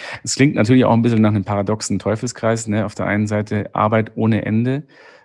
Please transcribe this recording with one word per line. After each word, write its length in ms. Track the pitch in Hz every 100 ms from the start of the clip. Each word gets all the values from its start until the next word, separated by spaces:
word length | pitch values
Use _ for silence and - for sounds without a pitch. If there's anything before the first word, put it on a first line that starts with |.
| - -
Es 120 | - -
klingt 200 | 143 -
natürlich 300 | 110 127 107
auch 80 |
ein 80 | 113
bisschen 200 | 120 113
nach 80 | 107
einem 140 | 104
paradoxen 560 | 98 101 101 107 - 98
Teufelskreis, 680 | 98 110 123 - 113 113 110
ne? 180 | 104 104
Auf 100 | -
der 100 | 95
einen 200 | 104 107
Seite 460 | 104 104 104 -
Arbeit 400 | - 107 113 107 -
ohne 300 | 110 104 104
Ende, 420 | 110 123 139 139 - - -